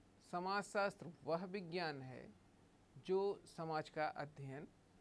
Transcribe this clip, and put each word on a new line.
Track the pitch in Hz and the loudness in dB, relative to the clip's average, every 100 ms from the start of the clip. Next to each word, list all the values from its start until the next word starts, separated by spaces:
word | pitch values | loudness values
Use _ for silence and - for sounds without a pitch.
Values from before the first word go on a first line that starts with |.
| - - - | -20 -20 -6
"समाजशास्त्र | 175 185 202 190 208 196 - 147 165 | -2 2 0 2 2 2 0 -10 -8
वह | - 165 | 0 0
विज्ञान | 190 202 170 180 165 139 | 0 -4 -2 0 2 0
है | 131 123 - - - - - - - 131 - | -6 -10 -12 -16 -20 -20 -20 -20 -20 -10 2
जो | 190 202 196 | 4 4 0
समाज | - - 160 156 - | -6 -6 0 0 0
का | 156 151 | 0 0
अध्ययन | - 147 - 135 135 - - - - | 0 -6 -6 -8 -8 -10 -16 -20 -20